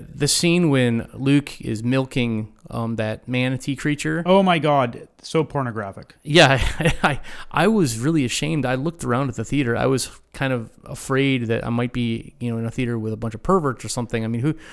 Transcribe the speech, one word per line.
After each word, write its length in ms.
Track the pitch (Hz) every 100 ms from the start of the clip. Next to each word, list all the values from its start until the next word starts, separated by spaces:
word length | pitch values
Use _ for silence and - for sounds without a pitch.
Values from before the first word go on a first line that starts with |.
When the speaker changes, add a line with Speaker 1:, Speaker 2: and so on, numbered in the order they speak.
| -
Speaker 1:
the 160 | - 143
scene 400 | - 175 175 170
when 380 | 135 120 117 -
Luke 460 | - 135 143 139 -
is 240 | - 110
milking, 680 | 117 131 131 - 120 110 107 - -
um, 280 | 117 117 113
that 320 | 107 113 -
manatee 480 | 127 127 131 - 131
creature. 480 | 151 147 156 160 170
Speaker 2:
Oh 160 | 190
my 160 | 190 170
God, 480 | 151 143 120 117 - _
so 220 | - 165
pornographic. 720 | 147 143 127 110 101 98 - -
Speaker 1:
Yeah, 340 | - 160 143 131 -
<laughs> 60 | -
I, 120 | 156 -
I, 160 | 175 139 - - -
I 140 | - 180
was 280 | 220 147 113
really 240 | 131 165
ashamed. 420 | 123 - 151 160 127
I 80 |
looked 300 | 131 139 -
around 240 | 127 120 139
at 80 | 117
the 80 |
theater. 320 | 113 139 123 117
I 100 | 123
was 240 | 131 - - _
kind 200 | - 139
of 180 | 127 110 -
afraid 640 | - 139 - 135 139 131 113
that 180 | 113
I 40 | 113
might 220 | 120 123
be, 420 | 123 120 113 - -
you 100 | 120
know, 80 | 113
in 60 | 113
a 40 |
theater 260 | 120 123 117
with 140 | 110
a 40 | 110
bunch 180 | 113 -
of 60 |
perverts 400 | - 190 143 117
or 40 | 110
something. 360 | - 113 117
I 20 | 110
mean, 140 | 117
who 160 | 139 156 -